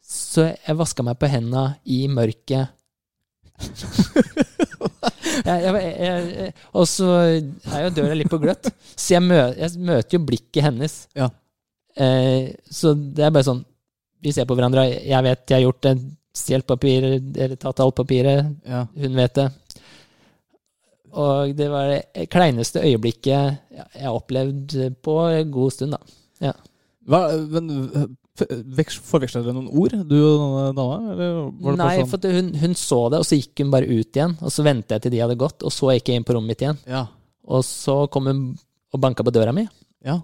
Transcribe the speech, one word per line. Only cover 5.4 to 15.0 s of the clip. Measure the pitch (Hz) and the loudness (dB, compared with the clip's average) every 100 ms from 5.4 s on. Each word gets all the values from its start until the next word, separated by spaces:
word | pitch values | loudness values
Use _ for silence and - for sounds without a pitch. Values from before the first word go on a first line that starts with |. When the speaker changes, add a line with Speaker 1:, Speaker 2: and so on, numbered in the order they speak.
Speaker 1:
Jeg, | - 180 | 0 0
jeg, | 185 | 0
jeg, | 202 180 151 180 175 175 - | 0 -2 -4 -4 -2 -4 -8
jeg, | 190 - - 196 | -10 -12 -6 2
og | 170 | 2
så | - 185 175 | 2 2 4
er | 170 165 147 160 - 143 175 | 4 2 -2 -10 -8 -4 -2
jo | 160 | 0
døra | 143 156 | 0 0
litt | 151 | 0
på | 165 | 0
gløtt, | 151 - 254 - - | 0 -2 -6 -8 -20
så | - - 175 | -10 2 2
jeg | |
mø-, | 180 170 123 127 | 6 6 4 0
jeg | 165 170 | -6 -4
møter | 180 143 - 180 | 0 0 2 0
jo | 147 | 0
blikket | 123 _ 156 147 | -4 _ 0 0
hennes. | 120 151 - - | 0 -6 -8 -14
Speaker 2:
Ja. | 139 127 - _ _ _ _ _ - | -4 -4 -4 _ _ _ _ _ 0
Speaker 1:
Eh, | 131 131 131 131 131 - _ | 2 4 4 2 -2 -12 _
så | - 165 | 0 2
det | 147 143 147 | 2 0 2
er | 151 | 4
bare | 151 135 | 4 4
sånn, | 127 - _ _ _ _ _ | 0 -6 _ _ _ _ _
vi | 151 143 | -4 -2
ser | 123 | 0
på | 127 | 2
hverandre, | 123 131 131 | 4 4 2
jeg | - | 0